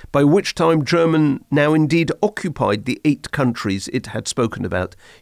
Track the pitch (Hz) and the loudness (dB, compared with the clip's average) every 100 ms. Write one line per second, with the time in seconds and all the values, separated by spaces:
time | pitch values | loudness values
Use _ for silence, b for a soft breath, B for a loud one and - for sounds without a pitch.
0 | B 143 143 180 - - 165 160 135 170 | B 2 4 4 2 0 2 2 2 2
1 | 165 160 151 139 - 139 147 156 151 165 | 2 4 2 0 -2 0 2 2 2 2
2 | 160 - 208 - - 143 107 107 117 - | 0 0 -2 -2 -8 -2 -2 0 -2 -2
3 | 151 143 - - 131 120 110 98 - 127 | 0 0 -4 -2 -2 -2 -4 -4 -4 -6
4 | - 117 - - 117 - 90 90 90 - | -6 -8 -6 -2 -2 -2 -4 -4 -4 -8
5 | b b | b b